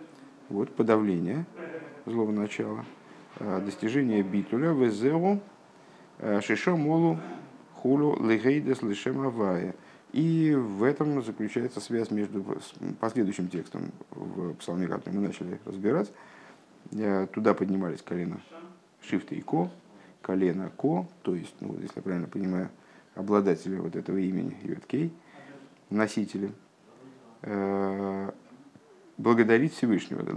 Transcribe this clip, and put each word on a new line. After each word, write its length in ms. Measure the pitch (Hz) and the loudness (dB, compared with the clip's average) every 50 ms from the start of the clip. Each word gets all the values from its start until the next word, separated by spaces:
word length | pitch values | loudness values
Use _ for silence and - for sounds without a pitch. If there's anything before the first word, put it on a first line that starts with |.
| - - - - - - - - - - | -18 -20 -20 -20 -20 -20 -20 -20 -12 -4
вот, 240 | 101 98 - - - | -2 -2 -2 0 0
подавление 720 | - 113 113 110 107 107 101 90 85 87 87 120 156 170 - - - - - - - - - - - - | 0 4 4 4 4 4 4 2 2 0 0 -2 -2 -4 -6 -10 -14 -12 -12 -12 -12 -12 -14 -16 -12 -8
злого 260 | 120 117 117 110 107 | -4 -2 0 0 0
начала, 540 | 107 104 104 104 - - - 107 107 113 - - - - - - - - - - - - | 0 0 -2 -2 -4 -4 -4 -4 -6 -8 -10 -12 -16 -20 -20 -20 -20 -20 -20 -18 -14 -8
а, 200 | - 104 95 95 | -6 -4 -2 -2
достижение 640 | 98 101 98 - 107 110 120 143 135 120 110 104 95 | -2 -4 -4 -4 -2 0 2 2 4 4 4 4 4
битуля, 480 | 95 104 101 95 - 110 123 156 170 | 4 2 0 0 0 0 2 2 2
«Везеу, 680 | 160 131 127 113 104 101 117 139 156 165 175 196 202 202 - - - - - - - - - - - - - - - - | 4 4 4 4 4 4 2 4 4 4 4 4 2 2 0 -6 -18 -20 -20 -20 -20 -20 -20 -20 -20 -20 -20 -20 -12 -6
а, 200 | - 107 104 98 | -2 0 0 0
шишо 360 | - - 110 107 - 185 180 | 2 2 0 2 2 2 2
молу 420 | 165 143 151 160 165 170 165 165 160 - - - - - - - - - - - | 2 2 2 4 4 4 4 2 0 -4 -8 -12 -12 -14 -18 -20 -20 -20 -20 -8
хулу 420 | - - 127 139 143 147 151 - - - | -2 2 4 4 4 4 4 2 2 4
лигейдес 560 | 110 113 104 110 131 143 151 143 123 131 - | 4 4 4 4 4 2 4 2 0 0 0
лишем 380 | - 107 101 - - 131 131 135 | 0 -2 -2 -2 -2 -2 -2 0
авая». 560 | 135 131 117 117 101 95 92 82 92 92 - - - - - - - - | -2 -2 0 0 2 2 2 0 -2 -4 -6 -10 -16 -20 -20 -20 -16 -4
И 440 | - 143 160 165 165 160 160 156 147 | 0 2 2 4 4 4 4 4 4
в 260 | 135 120 104 98 98 | 2 2 0 0 2
этом 400 | 113 139 143 - 151 151 147 135 | 2 2 2 2 0 0 0 0
заключается 580 | 113 113 107 - 107 104 - 120 120 123 - 107 | -2 -4 -4 -4 -4 -2 -2 -2 -2 -2 -4 -8
связь 300 | - - 120 113 113 107 | -6 -2 -2 -2 0 0
между 340 | 107 104 104 98 104 98 95 - - - | 0 0 0 -2 -2 -4 -4 -4 -6 -6
с-, 140 | - - - - - 90 - - | -8 -12 -12 -8 -8 -8 -4 -4
последующим 480 | - 113 - 127 104 92 101 - 90 | -4 -2 0 2 0 0 0 -2 -4
текстом 440 | 90 - 85 80 - - 87 87 - - - - - | -4 -4 -6 -8 -8 -8 -8 -8 -8 -10 -14 -18 -16
в 460 | - - - - - - 87 85 - | -14 -12 -10 -8 -6 -6 -6 -6 -8
псалме, 320 | - - - 87 90 90 | -8 -8 -6 -4 -2 -2
который 260 | 85 92 - - - 92 | -2 -4 -4 -4 -4 -4
мы 140 | 101 101 | -2 -2
начали 320 | - - - 87 87 - - - | -4 -4 -6 -8 -8 -8 -8 -10
разбирать. 460 | - 98 95 101 107 143 180 208 - - - - - - - - - - - - - - - - - - | -10 -6 -2 0 2 2 2 0 -2 -6 -14 -20 -20 -20 -20 -20 -20 -20 -20 -20 -20 -20 -20 -14 -8 -4
Э, 340 | 107 107 101 98 95 95 90 | -2 0 2 2 0 0 -2
туда 220 | - 110 110 107 92 | -2 2 4 4 4
поднимались 480 | - 92 98 95 95 92 85 - - | 4 2 0 2 0 0 -2 -4 -6
колено 400 | - - 90 90 85 85 85 - - - - - - - - - _ _ _ _ - | -6 -6 -4 -4 -4 -4 -6 -8 -12 -16 -18 -18 -18 -20 -20 -20 _ _ _ _ -6
Шифта 320 | - 110 90 - - - | -4 -2 -2 -2 -4 -8
и 60 | 85 | -8
Ко, 280 | - - - 165 180 180 - - - - - - - - - _ - | -6 -2 -2 0 0 -2 -4 -10 -20 -20 -20 -20 -20 -20 -20 _ -4
колено 480 | - 95 95 95 90 85 95 95 90 - | -2 0 2 2 2 2 0 -4 -6 -4
Ко, 300 | - - 143 165 185 180 - - - | -2 0 2 2 0 -2 -6 -12 -6
то 140 | - - 180 | -4 -4 -2
есть, 180 | 170 - - - - | -2 -4 -8 -10 -10
ну, 80 | - | -8
вот, 140 | - - - - | -8 -6 -8 -8
если 140 | - - | -10 -10
я 40 | - | -8
правильно 260 | - 98 90 87 82 | -6 -4 -4 -4 -4
понимаю, 440 | - - 101 95 95 90 92 90 - - - - - - - - _ - | -4 -4 -4 -2 0 0 -2 -2 -4 -8 -14 -20 -20 -20 -20 -20 _ -10
обладатели 600 | 92 95 104 104 104 98 98 82 - - 92 95 | -6 0 4 4 6 6 4 2 2 -2 -4 -4
вот 200 | 90 85 85 85 | -4 -4 -4 -6
этого 220 | 87 - - 92 | -6 -4 -2 -2
имени 400 | 95 92 95 92 87 87 87 - - - | 0 0 0 0 -2 -4 -4 -6 -8 -8
Йод 200 | - - - - | -8 -8 -8 -6
Кей, 260 | - - 139 165 170 - - - - - - - - - - - - - - _ - | -4 -2 -2 -2 -2 -4 -10 -18 -20 -20 -20 -20 -20 -20 -20 -20 -20 -20 -20 _ -2
носители, 640 | 101 107 110 104 - 113 101 92 - 98 101 104 107 - - _ _ _ _ - - - - - - - - - - - - | 0 0 2 2 0 -2 -2 -2 -4 -6 -6 -6 -8 -12 -20 _ _ _ _ -20 -20 -20 -20 -20 -20 -20 -20 -20 -20 -14 -10
э, 880 | 107 104 98 98 98 98 98 98 98 98 98 98 95 95 98 98 98 - - - - - - - - - - - - - - - - - - | -6 -4 -2 0 0 0 0 0 0 -2 -2 -2 -2 -4 -4 -6 -8 -10 -12 -18 -20 -20 -20 -20 -20 -20 -20 -20 -20 -20 -20 -20 -16 -8 0
благодарить 560 | 110 117 120 117 113 110 113 117 143 156 - | 4 6 6 6 8 8 6 6 6 2 0
Всевышнего. 480 | - 131 117 104 85 - - - - - - - | 0 2 4 4 2 0 -2 -6 -6 -4 -2 0